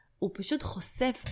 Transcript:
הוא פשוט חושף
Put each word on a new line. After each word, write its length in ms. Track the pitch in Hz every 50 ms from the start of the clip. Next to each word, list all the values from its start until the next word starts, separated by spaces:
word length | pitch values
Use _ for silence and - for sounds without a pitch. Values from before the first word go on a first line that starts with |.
| _ _ _ -
הוא 120 | 226 190 -
פשוט 280 | - 196 - 294 285
חושף 600 | - - - 185 - - - - 254 254 233 - - -